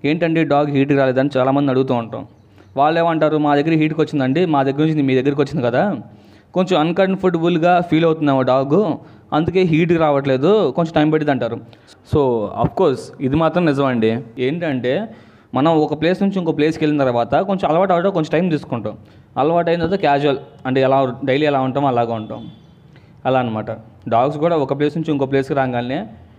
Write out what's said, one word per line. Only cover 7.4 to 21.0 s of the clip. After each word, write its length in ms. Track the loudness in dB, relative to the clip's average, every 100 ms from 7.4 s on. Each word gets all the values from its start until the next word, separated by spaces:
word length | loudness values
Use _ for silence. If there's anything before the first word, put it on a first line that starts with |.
| 0 2 2 2
ఫీల్ 240 | 2 2 2
అవుతున్నాము 360 | 0 0 2
డాగ్, 560 | 2 0 2 0 0 -4 -10 -20 -4
అందుకే 280 | -2 0 0
హీట్కి 360 | 2 2 2 2
రావట్లేదు, 760 | 2 0 0 0 2 2 2
కొంచెం 200 | 0 -2 0
టైమ్ 180 | 2
పడుతుంది" 180 | 2 0
అంటారు. 240 | -2 -4 -8 -14 -20 -20 -20 -2 0
So 60 | 2 0 -4 -2
of 80 | -4 0
course 200 | 0 0 -8 -6
ఇది 140 | -2 0
మాత్రం 300 | 2 2 0
నిజం 200 | 2 0
అండి. 320 | 2 0 0 -6 -4
ఏంటంటే 760 | -4 -2 -4 -4 -2 -2 -4 -14 -20 -20 _
మనం 180 | 0 2 2
ఒక 260 | 0 0
ప్లేస్ 200 | 0 0
నుంచి 180 | 0 -2
ఇంకో 120 | -4
ప్లేస్కి 340 | 0 0 0 -2
వెళ్ళిన 180 | 0
తర్వాత 320 | 0 0 0 0
కొంచెం 360 | 0 -2 0
అలవాటు 220 | 0 2
అవడం 180 | 2 0
కొంచెం 180 | -2 -2
టైమ్ 200 | 0 0
తీసుకుంటాం. 460 | -2 -4 -8 -8 -10 -20 -20 -12 -2
అలవాటు 320 | 0 2 0
అయిన 120 | 0
తర్వాత 180 | 0 0
క్యాజువల్ 380 | 2 2 2 -2 -6 -10 -2
అంటే 160 | 0
ఎలా 340 | 2 2